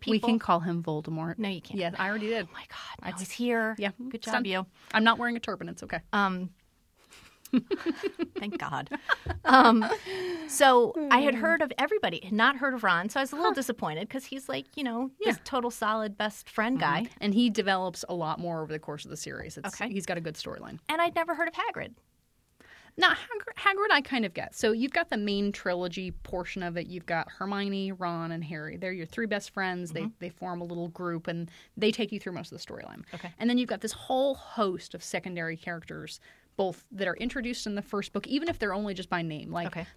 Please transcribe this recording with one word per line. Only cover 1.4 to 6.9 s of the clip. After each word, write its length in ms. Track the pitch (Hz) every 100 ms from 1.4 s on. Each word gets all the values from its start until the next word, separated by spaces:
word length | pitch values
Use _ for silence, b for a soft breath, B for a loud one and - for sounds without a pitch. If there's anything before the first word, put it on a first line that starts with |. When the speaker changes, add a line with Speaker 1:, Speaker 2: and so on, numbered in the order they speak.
| 202
Speaker 2:
you 140 | 180
can't. 180 | - 202
Speaker 1:
Yes, 160 | 170 185
I 120 | 196
already 180 | 214 214
did. 180 | 226 170
Speaker 2:
Oh, 40 |
my 120 | - -
God. 300 | - - -
Speaker 1:
I 100 | -
Speaker 2:
No, 60 | 180
Speaker 1:
just 140 | 190
Speaker 2:
he's 60 | -
here. 380 | 240 233 220 214
Speaker 1:
Yeah. 120 | 202 196
Speaker 2:
Good 180 | 247 226
Speaker 1:
It's 100 | -
Speaker 2:
job, 80 |
Speaker 1:
done. 100 | 240 220
Speaker 2:
you. 200 | 185 185 B B
Speaker 1:
I'm 120 | 214 220
not 120 | 233
wearing 200 | 240 233
a 20 |
turban. 300 | - 185 170
It's 120 | 170
okay. 180 | - 165 -
Speaker 2:
Um, 380 | 208 196 185 180 - _ _ _